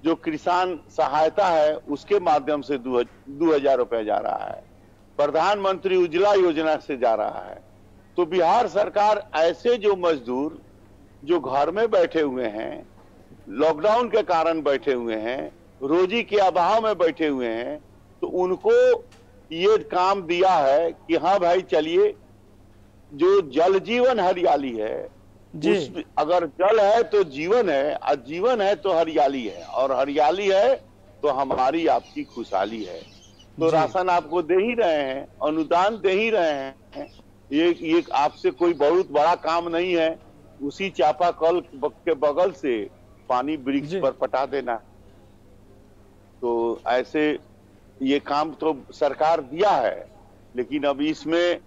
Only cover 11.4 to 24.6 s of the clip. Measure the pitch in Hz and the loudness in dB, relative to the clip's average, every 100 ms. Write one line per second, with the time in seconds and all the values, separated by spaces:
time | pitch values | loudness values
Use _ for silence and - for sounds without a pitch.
11.4 | 135 135 151 190 226 208 165 160 147 127 | 0 -2 0 0 0 2 2 2 0 -2
12.4 | 117 104 131 151 - - - - - - | -6 -6 -10 -10 -18 -20 -20 -20 -20 -20
13.4 | - 98 156 151 190 226 240 214 175 170 | -14 0 0 2 0 0 0 -2 0 0
14.4 | 160 165 143 139 143 123 117 110 110 135 | 0 0 0 -2 0 -2 -2 -6 -6 -6
15.4 | 151 - - - 135 165 185 233 220 - | -8 -14 -20 -12 -2 0 0 -2 -2 2
16.4 | 190 170 175 220 220 196 170 - 156 135 | 2 2 2 2 0 0 0 0 -2 -2
17.4 | 120 113 127 151 - - - - 175 180 | -4 -6 -8 -12 -16 -20 -20 -10 -6 -2
18.4 | 180 185 208 240 254 240 - - - - | -2 -2 2 4 4 2 -4 -20 -20 -20
19.4 | - 160 190 214 151 175 185 202 165 175 | -14 0 2 2 0 0 0 0 -2 2
20.4 | 185 175 139 143 165 - - 160 160 196 | 4 4 4 2 0 -4 -4 -2 2 2
21.4 | 175 180 170 170 156 175 208 - - - | 2 0 2 0 2 2 2 0 -18 -20
22.4 | - - - - - - - 143 175 202 | -20 -20 -20 -20 -20 -20 -20 0 4 4
23.4 | 156 131 175 196 165 240 247 240 180 180 | 2 2 2 2 0 2 2 2 0 2
24.4 | 170 147 | 2 2